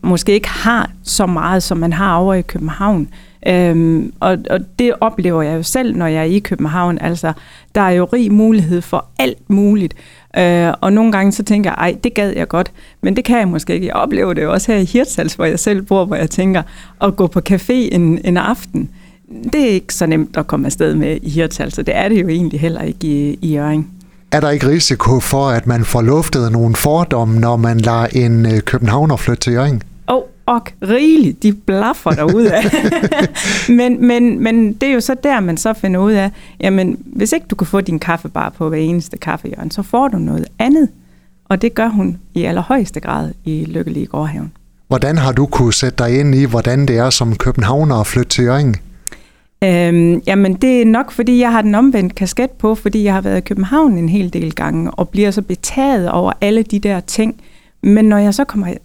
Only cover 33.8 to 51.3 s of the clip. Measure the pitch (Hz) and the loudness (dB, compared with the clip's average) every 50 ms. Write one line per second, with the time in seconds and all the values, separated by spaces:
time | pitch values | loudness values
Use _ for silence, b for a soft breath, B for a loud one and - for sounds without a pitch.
33.8 | 247 247 247 - 240 240 240 240 240 240 190 - - 226 226 233 226 208 220 214 | 4 2 2 2 2 2 4 4 2 2 2 2 0 2 2 2 2 2 0 -2
34.8 | 269 277 269 240 - - 262 254 - 285 269 233 190 175 165 156 - 220 220 - | 0 0 0 0 0 -2 -4 -2 0 0 0 0 0 -2 -2 -2 -2 -4 -2 -2
35.8 | - 196 180 180 196 208 220 202 190 202 B B B B B B - 190 190 190 | -2 -2 0 2 2 2 2 2 0 -2 B B B B B B -2 0 2 2
36.8 | 185 180 - - - - - - 202 220 311 330 - - 202 - 190 - - 196 | 2 0 -2 -6 -10 -10 -4 -2 0 0 0 -2 -2 -6 -4 -4 -2 0 0 -2
37.8 | 190 190 165 151 - 165 165 165 - - - - - 165 - - 165 156 160 156 | 0 0 -4 -4 -2 -4 -4 -4 -6 -8 -6 -6 -6 -6 -6 -4 -4 -4 -2 -2
38.8 | 156 160 175 175 160 - - - - - - - - - - - - - - - | -2 0 -2 -2 -4 -6 -12 -10 -8 -8 -8 -6 -8 -10 -10 -10 -10 -8 -8 -8
39.8 | 202 - - 240 269 277 220 180 160 156 151 165 - - - - 220 262 285 320 | -6 -2 0 0 0 0 -2 -2 -2 -2 -2 -4 -4 -8 -6 -2 2 2 4 4
40.8 | 294 - - b b b b b b b b b b _ 196 185 233 233 - - | 4 2 -2 b b b b b b b b b b _ -2 0 0 -2 0 0
41.8 | 220 233 214 202 180 185 175 180 - - - 170 170 180 170 180 180 - 269 269 | -2 0 0 0 0 -2 -4 -6 -12 -8 -6 -4 -4 -2 -2 -4 -2 0 0 0
42.8 | 202 - - - - - 135 143 156 156 - - - 165 156 156 156 160 165 165 | 0 -2 -6 -10 -8 -6 -6 -6 -6 -8 -10 -10 -8 -6 -6 -6 -6 -6 -6 -6
43.8 | 170 160 - 143 - - - 147 151 156 151 156 156 160 - - _ _ _ _ | -6 -4 -6 -6 -6 -6 -6 -6 -4 -4 -6 -8 -10 -12 -14 -20 _ _ _ _
44.8 | _ _ 131 127 135 139 160 165 131 135 123 123 139 143 - - 127 117 107 - | _ _ 0 0 0 0 2 2 2 2 2 2 0 2 2 2 2 2 2 0
45.8 | - 127 - - 123 117 123 135 143 147 135 131 139 127 113 117 107 120 123 135 | -2 -2 0 0 0 2 2 2 2 4 4 4 2 2 0 0 0 2 2 2
46.8 | 143 131 120 113 123 131 127 - 127 117 110 - - 123 123 - 107 98 127 143 | 2 2 2 2 2 2 0 0 0 0 0 0 0 0 0 2 0 2 2 2
47.8 | 156 151 131 110 104 - - 123 120 - - - 123 120 127 139 147 131 107 92 | 2 2 2 0 0 0 0 -2 -2 0 0 0 2 2 2 2 2 0 0 -2
48.8 | - B B B B B B B B B B B B B B _ 196 190 180 175 | -6 B B B B B B B B B B B B B B _ 0 2 2 2
49.8 | 175 170 175 170 170 170 175 170 - - 196 196 196 190 185 185 - 262 254 247 | 2 2 4 4 4 4 2 0 0 0 2 2 2 2 2 2 2 2 4 4
50.8 | 233 226 220 233 269 - - - 240 240 | 4 4 2 2 0 -4 -4 -2 0 2